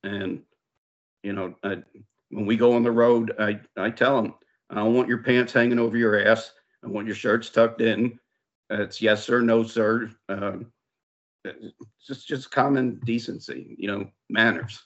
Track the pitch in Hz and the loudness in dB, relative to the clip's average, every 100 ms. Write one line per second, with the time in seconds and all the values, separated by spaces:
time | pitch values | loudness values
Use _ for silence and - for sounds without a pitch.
0 | 98 101 92 - _ _ _ _ _ _ | -8 -8 -8 -8 _ _ _ _ _ _
1 | _ _ 101 98 92 90 101 92 - 98 | _ _ -10 -8 -8 -8 -8 -8 -12 -20
2 | - _ _ 104 104 113 120 120 120 117 | -20 _ _ -6 -2 4 4 4 2 4
3 | 120 120 110 - 104 104 - - 104 113 | 4 4 0 -2 -4 -4 -10 -6 -6 0
4 | 123 135 104 - _ _ _ 107 110 123 | 2 2 -2 -8 _ _ _ -2 2 2
5 | 120 113 - 123 120 127 120 120 113 117 | 2 -2 2 2 4 2 2 2 0 2
6 | 113 104 104 113 - _ _ _ 117 101 | 2 4 4 2 0 _ _ _ -10 -8
7 | 107 101 - 113 - - 113 113 113 104 | -6 -4 0 0 0 2 2 2 0 2
8 | 120 113 _ _ _ _ _ 104 101 - | -2 -4 _ _ _ _ _ -6 -4 -2
9 | 110 104 - 123 117 113 113 117 107 117 | 0 0 2 2 4 2 2 0 0 0
10 | 110 - - 98 101 95 117 _ _ _ | -4 -14 -10 -6 -6 -8 -14 _ _ _
11 | _ _ _ _ 92 - 110 _ 107 _ | _ _ _ _ -18 -16 -20 _ -20 _
12 | - 131 - 139 - 139 139 135 127 - | -18 -16 -10 -10 -4 -2 2 2 0 -4
13 | 117 117 - - - - - - 101 101 | -4 -4 -4 -12 -12 -14 -14 -10 -6 -6
14 | 98 _ _ 110 113 87 - - | -8 _ _ 2 2 0 -8 -16